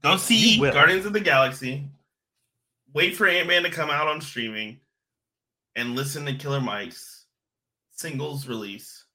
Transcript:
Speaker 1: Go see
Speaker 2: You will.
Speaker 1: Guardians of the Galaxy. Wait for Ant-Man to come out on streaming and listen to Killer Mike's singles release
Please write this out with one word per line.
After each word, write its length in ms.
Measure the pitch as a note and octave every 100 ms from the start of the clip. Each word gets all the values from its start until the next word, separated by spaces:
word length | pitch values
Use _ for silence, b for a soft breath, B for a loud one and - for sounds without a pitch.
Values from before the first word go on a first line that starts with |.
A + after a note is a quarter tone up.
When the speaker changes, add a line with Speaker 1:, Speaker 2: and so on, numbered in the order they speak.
Speaker 1:
Go 160 | C#3+ F#3
see 380 | - A3+ A3 G#3+
Speaker 2:
You 60 |
will. 120 | C#3
Speaker 1:
Guardians 320 | C#3 D#3+ F#3+ G3
of 80 |
the 60 | G#3
Galaxy. 680 | F3+ C3+ C3 C3 C3 C#3 C#3 - _ _ _ _ _ _ _ _ _
Wait 220 | C#3+ F3+ F3+
for 120 | G3
Ant-Man 360 | F3+ F3 F3
to 60 | F3
come 200 | E3 D3+
out 180 | D3 D3+
on 140 | D#3
streaming 580 | D3 - A2+ G#2+ G#2+ B2 _ _ _ _ _ _ _ _ _ -
and 200 | A#2+ B2
listen 300 | C#3 D3+ C#3+
to 80 |
Killer 280 | C3+ C#3+ C#3
Mike's 640 | B2 G#2 F2+ - - - _ _ _ _ _ _ _
singles 560 | - E3 C#3 D3 C#3+ C3
release 580 | A2+ G2+ G2+ - - _